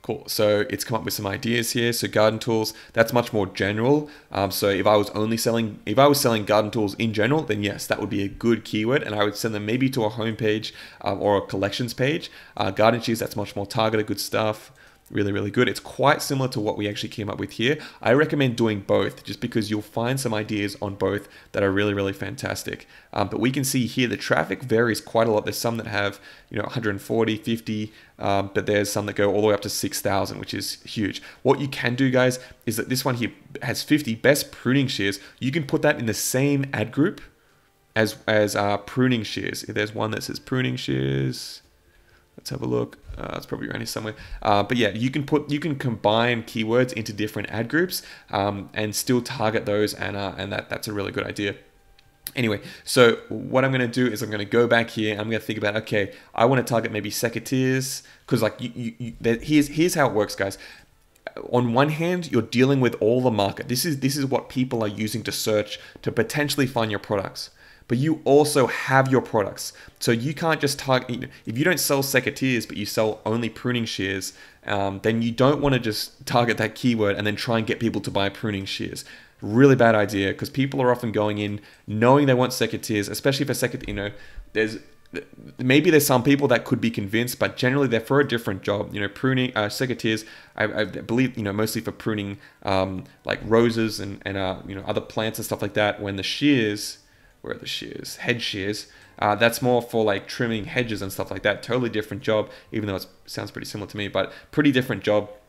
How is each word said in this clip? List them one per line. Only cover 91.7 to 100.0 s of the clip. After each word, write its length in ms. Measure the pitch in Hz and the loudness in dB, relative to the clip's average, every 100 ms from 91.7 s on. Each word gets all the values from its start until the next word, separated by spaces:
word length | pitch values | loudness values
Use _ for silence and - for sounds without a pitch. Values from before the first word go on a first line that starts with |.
| 110 | -2
for 100 | 104 | -6
pruning, 460 | - - 107 101 101 - _ | -6 -4 -2 -4 -8 -16 _
um, 400 | - 95 95 95 - - - | -2 0 0 -4 -10 -12 -4
like, 160 | 50 | -4
roses 560 | 98 113 117 117 110 104 | 2 4 4 2 -2 -4
and, 220 | 98 98 101 | -10 -10 -8
and, 120 | 98 | -4
uh, 240 | 95 92 90 | -4 -6 -8
you 80 | |
know, 100 | 95 - | -10 -4
other 140 | 104 | -4
plants 360 | - - 110 113 | -4 -4 -4 -4
and 80 | 107 | -6
stuff 160 | 98 | -4
like 120 | 107 | -2
that. 280 | 107 104 - | 0 0 0
When 140 | 101 98 | -6 -6
the 80 | |
shears, 760 | 95 - 143 135 110 104 - - _ _ _ _ | -6 0 2 4 2 -2 -8 -12 _ _ _ _
where 120 | - | -10
are 60 | - | -10
the 80 | - | -8
shears? 480 | - - - - - | -10 -10 -12 -14 -8
Head 260 | - 120 | -4 -4
shears. 460 | - 101 95 107 - - - - | -4 -6 -6 -6 -10 -20 -20 -4
Uh, 160 | 104 104 | -2 2
that's 260 | 117 117 | 2 2
more 200 | 127 123 | 2 2
for, 240 | 120 117 | 2 0